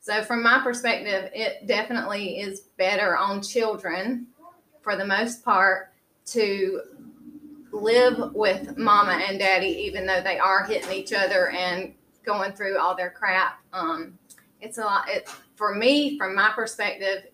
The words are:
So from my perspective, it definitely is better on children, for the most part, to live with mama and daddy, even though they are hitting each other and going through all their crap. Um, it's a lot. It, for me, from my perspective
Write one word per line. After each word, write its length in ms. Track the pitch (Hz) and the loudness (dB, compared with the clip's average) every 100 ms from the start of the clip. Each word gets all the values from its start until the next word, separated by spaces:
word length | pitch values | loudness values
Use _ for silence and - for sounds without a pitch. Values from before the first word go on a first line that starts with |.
So 220 | - 208 | -2 -4
from 200 | 220 240 | 0 2
my 180 | 233 254 | 4 4
perspective, 680 | 254 240 233 196 208 190 185 | 2 -2 -2 -2 -2 -4 -4
it 320 | - 220 - 202 | -6 -6 -6 -2
definitely 720 | 226 214 240 - 202 196 175 | -2 0 -4 -4 -6 -6 -6
is 200 | 202 196 - _ | -8 -10 -16 _
better 400 | 185 202 202 170 | 0 2 2 2
on 260 | 196 196 | 0 -2
children, 840 | 196 240 220 208 180 170 202 247 - _ 339 - _ _ | -2 -2 0 -2 -4 -4 -4 -4 -6 _ -20 -20 _ _
for 140 | - 190 | -4 -2
the 80 | |
most 400 | 196 196 233 240 | 0 0 0 -4
part, 480 | - 196 190 190 - _ _ _ - | 2 4 6 4 -4 _ _ _ -6
to 560 | 240 208 196 190 190 - - - - - - - - - | 0 0 2 -2 -4 -10 -16 -20 -20 -20 -20 -20 -20 -12
live 640 | 208 208 240 247 240 - | -4 4 6 6 4 -4
with 420 | 208 214 190 190 - | 0 0 0 -4 -4
mama 460 | 220 208 202 175 196 | 4 6 6 2 0
and 100 | 196 | 0
daddy, 300 | 196 185 190 | 2 4 2
even 380 | 165 208 202 190 | -2 -4 -4 0
though 140 | 190 | 0
they 160 | 185 180 | 0 2
are 260 | 190 190 | 4 4
hitting 280 | 202 214 - | 2 -4 -2
each 200 | 190 190 | -6 -4
other 380 | 208 190 190 175 | 0 2 2 0
and 440 | 175 180 180 190 - _ _ | 0 -2 -4 -8 -14 _ _
going 280 | - 208 196 | -6 -4 -4
through 260 | 196 202 190 | -4 -4 0
all 180 | 165 185 | 0 -2
their 140 | 180 | -6
crap. 500 | - 202 185 180 - _ | -4 0 2 0 -2 _
Um, 460 | 185 165 160 165 180 _ - _ _ | -6 -6 -6 -10 -16 _ -20 _ _
it's 180 | 220 240 | -16 -6
a 40 | |
lot. 260 | 214 196 - | -2 0 0
It, 200 | 208 - - _ _ | -4 -6 -20 _ _
for 180 | 208 | -2
me, 440 | 202 233 285 285 - | 2 4 4 2 -2
from 160 | 190 | -2
my 160 | 196 208 | 2 2
perspective 680 | 220 226 - 208 - 196 196 - | 0 -6 -4 -4 -2 -4 -4 -8